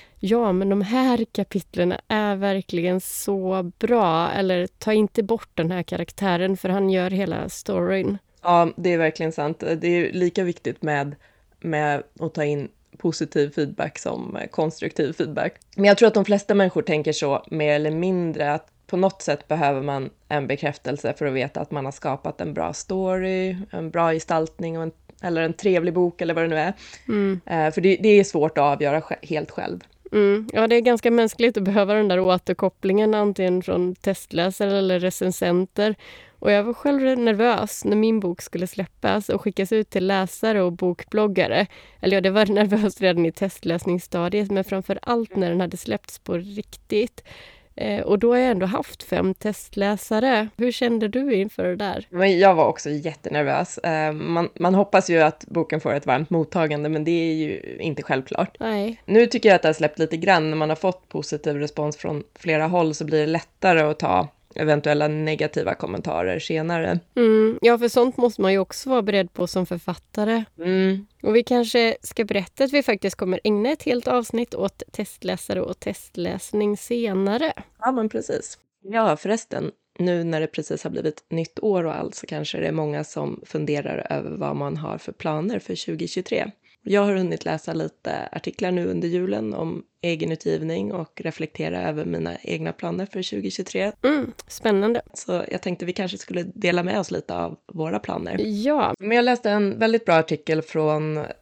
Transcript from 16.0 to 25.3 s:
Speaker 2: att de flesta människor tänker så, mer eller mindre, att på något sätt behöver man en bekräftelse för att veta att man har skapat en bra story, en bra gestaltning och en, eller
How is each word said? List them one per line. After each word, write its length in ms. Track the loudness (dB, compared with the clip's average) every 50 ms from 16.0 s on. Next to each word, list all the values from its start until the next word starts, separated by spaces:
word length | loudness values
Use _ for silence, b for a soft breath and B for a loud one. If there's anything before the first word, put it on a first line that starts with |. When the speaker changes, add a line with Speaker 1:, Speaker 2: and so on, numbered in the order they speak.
| 8 6
Speaker 2:
att 60 | 6
de 100 | 4 2
flesta 300 | 2 2 0 2 2 2
människor 280 | 4 4 2 2 -2 -2
tänker 300 | 0 0 0 0 -2 -2
så, 320 | -2 0 0 -2 -2 -4 -6
mer 240 | -4 -2 0 2 2
eller 160 | 2 0 -2
mindre, 600 | -2 -2 0 0 0 0 -2 -2 -2 -2 -2 -2 -2
att 120 | -4 -6 _ _ _ _
på 100 | -6 -2
något 260 | 2 2 0 0 -2 -4
sätt 260 | -4 -4 -4 -2 -4
behöver 340 | -2 0 2 0 0 0 -2
man 280 | -4 -4 -4 -6 -8 _ _ _ -4
en 180 | -4 -4 -2
bekräftelse 680 | -2 -4 -2 -4 -6 -6 -6 -6 -6 -6 -4 -4 -4 -4 -2
för 80 | -2
att 60 | -2 0
veta 280 | -2 -2 -2 -4 -8
att 100 | -8 -6
man 140 | -6 -6 -6
har 80 | -8 -8
skapat 480 | -6 -6 -6 -6 -4 -6 -8 -8 -6
en 140 | -8 -6 -4
bra 180 | -4 -4 -4 -6
story, 840 | -8 -8 -6 -4 -2 -2 -2 -2 -2 -2 -2 -2 -2 -2 -4 -4 -6 -10 -10
en 200 | -8 -8 -8 -4
bra 220 | -2 0 2 2 0
gestaltning 640 | 0 -2 0 0 0 0 -2 -6 -8 -8 -8 -6 -6
och 40 | -6
en, 100 | -8 -8 _ _ _ -18 -10 -6
eller 200 | -4